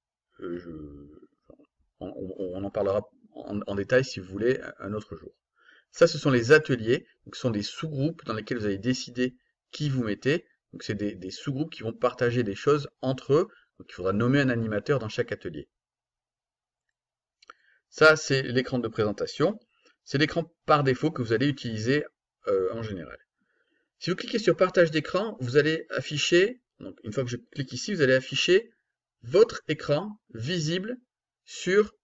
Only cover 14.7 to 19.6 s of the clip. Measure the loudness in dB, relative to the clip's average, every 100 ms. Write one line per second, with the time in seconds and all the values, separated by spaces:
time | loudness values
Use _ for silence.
14.7 | -2 0 -2 -2 -4 -4 -4 -8 -10 -14
15.7 | _ _ _ _ _ _ _ _ _ _
16.7 | _ _ _ _ _ _ _ -20 -20 _
17.7 | _ _ 6 8 8 2 -2 0 0 0
18.7 | -2 -2 0 -2 -2 -4 0 0 0